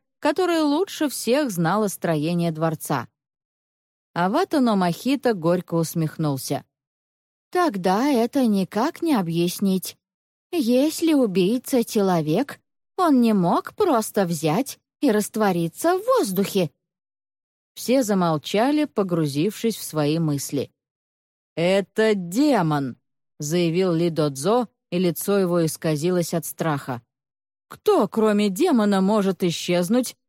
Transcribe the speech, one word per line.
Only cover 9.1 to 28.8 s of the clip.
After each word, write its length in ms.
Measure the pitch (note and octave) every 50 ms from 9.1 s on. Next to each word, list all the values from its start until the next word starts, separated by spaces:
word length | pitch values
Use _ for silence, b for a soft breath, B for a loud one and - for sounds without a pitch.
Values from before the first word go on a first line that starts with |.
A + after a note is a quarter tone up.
| C#4+
объяснить. 840 | G#3+ F3 E3 E3 E3+ F3 F3+ - - G3+ F#3+ F#3+ F#3 - - - - _ _ _ _ _ _ _ _ _ _
Если 640 | - F4 A#3 A3 B3 B3+ C#4+ D#4+ D#4 - E4+ D#4+ D#4
убийца — 680 | C#4 B3+ G#3 F3 F#3+ F3+ F#3+ A#3+ B3+ - - - A#3+ -
человек, 760 | - - A3 G3 F#3+ F3+ E3 D3+ D3+ D#3 G#3+ C#4+ - - - _ _ _ _ _ _ _ -
он 240 | F#4 E4 C#4 B3
не 120 | A#3 A3+ G#3+
мог 400 | G3 F3 E3+ A3+ - - - -
просто 500 | - G#4+ F#4 C4+ A3 G#3+ - - G#3+ G3
взять 540 | E3+ F3 C#3+ D#3 D#3 D#3 G#3+ C#4+ - - - _ _ _ _
и 100 | - C4+
раствориться 840 | G#3 G#3+ G3 - - G#3+ G#3+ G3 F3+ E3+ E3+ E3 - - - E4 F#4 F#4
в 80 | G#4+
воздухе». 680 | B4 C5+ A#4 D#4+ G3+ F#3 F#3 G3+ - - G3 F3 - - _ _ _ _ _ _ _ _ _ _ _ _ _ _ _ _ _ _ _ _
Все 280 | - - - B3 C#4 B3
замолчали, 840 | G3 G#3 F#3+ F3+ E3+ D#3+ D3 - - - G3+ A#3 C#4 D4 D4+ D4+
погрузившись 920 | D4 - A3 G3 F3+ E3+ E3 D#3+ D3 C3+ C#3+ E3 G#3+ G3+ - - A3+ G3+ -
в 60 | -
свои 360 | - - D3+ D3 D3 D#3 E3
мысли. 520 | E3 D3+ C#3+ C#3 - - D3 C3 - - _ _ _ _ _ _ _ _ _ _ _ _ _ _ _ _ _
«Это 580 | D#3 E3 F3+ F#3+ G3+ F#3+ - _ A3 A3 A3 G#3+
демон», 840 | G3 F3 E3+ F3 A#3+ D4+ D4+ C4 G#3 E3 D#3 D3+ C#3+ C#3 B2+ - - _ _ _ _ _ _ _ _
заявил 540 | D3+ D3 E3 F3+ F3 E3 D#3+ F3+ F#3+ F#3 E3
Ли 160 | D#3+ F3 F3
Додзо, 580 | D#3+ D#3+ D3+ D3 C3+ C3 C#3 F#3 A3+ B3 A#3 - _ _ _ _
и 80 | F3 F3+
лицо 380 | F#3 F3 D#3+ - - - G3+ G3+
его 280 | F#3+ F3 F3 F3 E3
исказилось 680 | D#3 - - - E3 D#3 D3 D3 F3+ F#3 F3+ E3 - -
от 120 | E3 -
страха. 560 | - - - E3+ E3 D3 C#3 - - B2+ A#2+ - _ _ _ _ _ _ _ _ _ _ _ _ _
«Кто, 380 | - - _ G#4+ G4+ E4 A3 -
кроме 420 | - A3 G#3+ G#3+ G#3 G#3 G#3 G#3
демона, 500 | F#3 G3 E4 F#4 D4 A3+